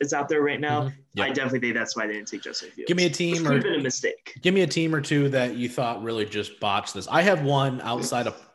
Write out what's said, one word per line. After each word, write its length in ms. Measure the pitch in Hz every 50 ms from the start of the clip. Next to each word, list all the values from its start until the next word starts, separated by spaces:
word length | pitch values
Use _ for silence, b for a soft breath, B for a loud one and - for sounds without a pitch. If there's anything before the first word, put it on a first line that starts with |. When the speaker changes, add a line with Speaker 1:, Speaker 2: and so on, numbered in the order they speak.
Speaker 1:
is 100 | 147 143 156
out 140 | 143 143 139
there 140 | 160 151
right 180 | 143 147 139 135
now, 220 | 147 151 147 147
Speaker 2:
Mm-hmm. 180 | 143 135 - - - _ _
Yep. 120 | 101 98
Speaker 1:
I 40 | 135 131
definitely 260 | 139 135 123 127 127
think 120 | 117 120 113
that's 220 | 117 113 110 -
why 100 | 117 110
they 80 | 107 107
didn't 140 | 104 104 -
take 160 | - 101 -
Justin 260 | - - - - -
Fields. 180 | - - - -
Speaker 2:
Give 60 | 175 175
me 80 | 180
a 20 | 175
Speaker 1:
Which 100 | - -
Speaker 2:
team 200 | 180 170 170 165
Speaker 1:
could 100 | 165 151
Speaker 2:
or 60 | 135
Speaker 1:
have 80 | 127 -
been 160 | 202 170 151
a 20 |
mistake. 560 | 139 127 123 - - - - - _ - - - -
Speaker 2:
give 100 | 185 185
me 80 | 196
a 60 | 185 160
team 260 | - 170 165 160 160
or 80 | 151
two 280 | 139 - 156 147 143 139
that 260 | 131 131 123 123 107
you 120 | 120 120 117
thought 360 | - - 131 117 120 101 107
really 220 | 113 113 110 104
just 340 | 101 101 104 101 - - -
botched 340 | - 104 98 101 101 - -
this. 140 | 98 95 -
I 160 | 123 156 175
have 180 | 202 196 160
one 400 | 147 139 143 135 135 139 127 127
outside 460 | - 117 120 123 117 120 139 123 120 113
of, 80 | - - - - _